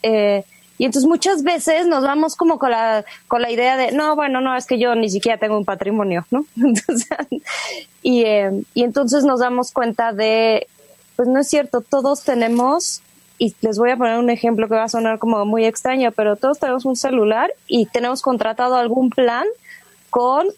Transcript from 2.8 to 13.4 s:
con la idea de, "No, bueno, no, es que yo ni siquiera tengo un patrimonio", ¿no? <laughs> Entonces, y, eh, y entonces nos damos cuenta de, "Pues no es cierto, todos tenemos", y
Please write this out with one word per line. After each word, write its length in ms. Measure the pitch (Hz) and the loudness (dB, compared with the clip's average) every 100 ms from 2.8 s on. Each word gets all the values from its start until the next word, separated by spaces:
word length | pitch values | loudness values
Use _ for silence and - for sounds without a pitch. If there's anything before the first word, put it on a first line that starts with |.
| 226 220 208 - _ | 0 0 -4 -18 _
con 140 | 240 | -2
la 100 | 240 | 0
idea 240 | 233 247 262 | 0 2 2
de, 160 | 254 | 0
"No, 240 | 269 302 302 | 0 0 0
bueno, 240 | 285 254 | 0 0
no, 160 | 262 254 | -2 -4
es 120 | 233 | -2
que 120 | 247 | 0
yo 160 | 247 233 | 2 0
ni 140 | 220 | 0
siquiera 280 | 190 233 220 | 0 -2 0
tengo 200 | 214 214 | 0 -2
un 80 | 202 | -2
patrimonio", 600 | 190 190 214 202 175 - | -4 -2 -2 0 -2 -2
¿no? 140 | 254 302 | -4 -4
<laughs> 40 | - | 0
Entonces, 540 | 254 226 - 240 - - - 254 - - - - - _ | 2 2 -2 -4 -6 -8 -8 -10 -10 -12 -10 -12 -16 _
y, 220 | - 247 | 0 2
eh, 400 | 226 208 196 196 - | 4 2 0 -2 -4
y 100 | 240 | -2
entonces 420 | 240 247 254 285 277 | 0 0 0 2 2
nos 160 | 254 | 2
damos 300 | 247 247 247 | 0 0 -4
cuenta 400 | - 233 220 233 | -2 -2 -2 -4
de, 520 | 202 220 226 226 220 - _ - _ _ - | 0 0 2 2 0 -2 _ -20 _ _ -2
"Pues 100 | 247 | 2
no 140 | 262 | 2
es 80 | 285 | 2
cierto, 320 | 302 277 247 | 0 0 -4
todos 420 | 240 277 269 277 | 0 0 0 0
tenemos", 760 | - 247 226 233 254 320 349 - _ _ _ | 0 0 2 2 2 0 -2 -10 _ _ _
y 160 | _ | _